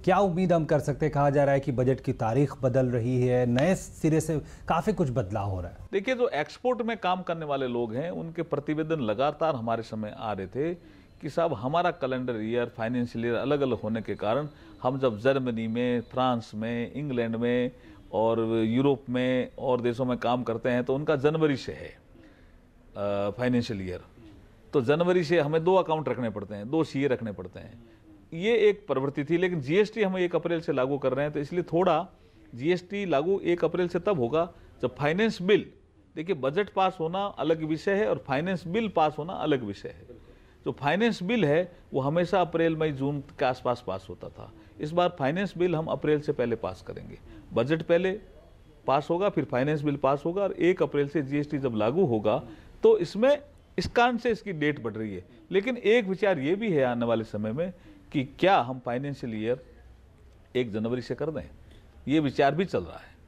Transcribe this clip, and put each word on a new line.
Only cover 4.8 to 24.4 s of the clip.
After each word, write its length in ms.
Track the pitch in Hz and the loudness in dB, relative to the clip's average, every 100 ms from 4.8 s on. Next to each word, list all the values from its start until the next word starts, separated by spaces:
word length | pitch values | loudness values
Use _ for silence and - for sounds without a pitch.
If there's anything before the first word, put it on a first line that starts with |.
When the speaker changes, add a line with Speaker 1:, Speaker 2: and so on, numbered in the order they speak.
| 196 | 0
Speaker 1:
कुछ 160 | 180 143 | 0 0
बदलाव 380 | 123 95 104 101 | 0 -2 -4 -4
हो 120 | 95 | -4
रहा 100 | 87 | -8
है। 60 | - - | -12 -6
Speaker 2:
देखिए, 240 | 196 202 | -4 -2
जो 120 | 247 240 | 0 0
एक्सपोर्ट 540 | 139 151 - 247 233 | 0 -4 -4 -2 -2
में 160 | 226 233 | -2 -2
काम 240 | 180 185 | -2 -2
करने 240 | 180 165 | -2 -6
वाले 220 | 151 139 127 | -2 -2 -2
लोग 260 | 120 117 | -2 -2
हैं 180 | 117 170 | -4 -6
उनके 300 | 185 165 165 | -6 -8 -8
प्रतिवेदन 580 | 160 143 139 151 156 160 | -4 -4 -2 -4 -2 -2
लगातार 560 | 113 104 143 147 160 | 0 2 0 2 -2
हमारे 280 | 135 113 113 | 0 -2 -4
समय 320 | 110 110 107 - | -4 -8 -8 -8
आ 160 | 113 | -6
रहे 140 | 101 95 | -6 -6
थे 260 | 120 160 175 - - - - | -4 -4 -6 -14 -20 -20 -12
कि 80 | 156 | -6
साहब, 240 | 170 165 | -2 -2
हमारा 380 | 120 127 165 175 | -2 -2 0 0
कैलेंडर 500 | - 131 127 127 113 | -2 -4 -2 -4 -4
ईयर, 300 | 110 120 117 - | -2 -2 -2 -4
फाइनेंशियल 480 | 113 123 120 117 | -4 -2 -2 -2
ईयर 100 | 120 | -2
अलग-अलग 440 | 113 123 147 135 110 | 0 0 0 0 0
होने 220 | 107 113 | -2 -4
के 140 | 101 | -4
कारण 320 | 98 101 123 151 - - - | -4 0 -2 -4 -12 -20 -4
हम 160 | 127 135 | -4 0
जब 180 | 131 104 | 0 2
जर्मनी 480 | 127 139 127 113 113 | 2 2 0 -4 -4
में, 340 | 117 123 120 | -2 0 -2
फ्रांस 500 | 113 127 127 120 - | -4 -2 0 0 -4
में, 380 | 107 113 120 113 | -8 -4 -4 -6
इंग्लैंड 420 | 135 147 123 113 | -6 -4 -2 -2
में 360 | 113 120 123 123 - - - - | 0 0 0 -2 -6 -20 -20 -6
और 260 | 98 113 113 113 | 0 2 2 2
यूरोप 560 | 113 110 120 139 135 - | 2 2 2 2 0 -2
में 420 | 123 127 127 120 - | -2 0 0 -4 -6
और 220 | 127 123 | -2 0
देशों 240 | 120 120 | 0 -2
में 120 | 127 120 | -2 -2
काम 260 | 117 123 | 0 0
करते 260 | 117 113 131 | -2 -2 0
हैं 140 | 123 | -2
तो 120 | 123 | 0
उनका 200 | 135 151 | -2 0
जनवरी 400 | 147 147 160 156 | 2 2 2 0
से 160 | 131 - | 0 -6
है, 180 | - 80 | -12 -14
अ, 1400 | - - - - - - - - - - 98 101 101 101 | -16 -20 -20 -20 -20 -20 -20 -20 -20 -16 -6 -4 -2 -2
फाइनेंशियल 520 | 110 123 123 117 101 | -2 0 2 0 -6
ईयर, 220 | 92 90 - - - - | -8 -10 -14 -20 -20 -20